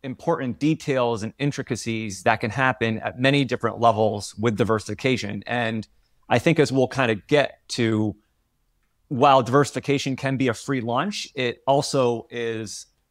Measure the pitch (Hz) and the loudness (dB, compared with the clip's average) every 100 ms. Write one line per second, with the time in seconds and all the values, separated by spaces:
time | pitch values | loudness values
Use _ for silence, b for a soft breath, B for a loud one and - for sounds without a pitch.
0 | 135 - - 165 127 110 147 160 - 131 | -12 -6 -2 -2 -2 0 0 0 0 0
1 | 120 113 107 - 143 139 131 123 117 113 | 0 -2 -6 -4 -4 -4 -4 -6 -4 -6
2 | 110 95 117 110 117 117 131 127 113 110 | -6 -2 0 2 0 0 0 0 -2 -2
3 | 107 127 135 143 127 123 113 98 117 107 | -6 0 2 2 2 -2 -4 2 2 4
4 | 110 104 - - 117 104 110 110 - 107 | 2 0 -6 -2 0 2 2 0 -2 -4
5 | 131 127 101 101 - 123 113 113 - _ | -2 -2 -2 -8 -6 -4 -2 -4 -8 _
6 | _ _ - 117 170 160 143 131 127 139 | _ _ -2 2 4 4 4 2 0 0
7 | 123 107 - 147 135 - - - 113 110 | 0 -2 0 2 2 -4 -10 -2 0 2
8 | 107 98 _ _ _ _ _ _ _ _ | -2 -4 _ _ _ _ _ _ _ _
9 | - 123 139 135 117 135 139 131 - 139 | -8 2 6 6 6 4 2 0 -2 -2
10 | 139 127 135 135 131 110 - 131 113 120 | -2 -4 -2 0 0 -2 -4 -4 -2 -2
11 | 185 202 - - 123 - - 139 - 139 | -2 -4 -8 -4 -4 -2 0 0 2 0
12 | 123 117 - 120 117 110 107 - - _ | 0 0 -6 -6 -6 -6 -8 -12 -18 _
13 | _ | _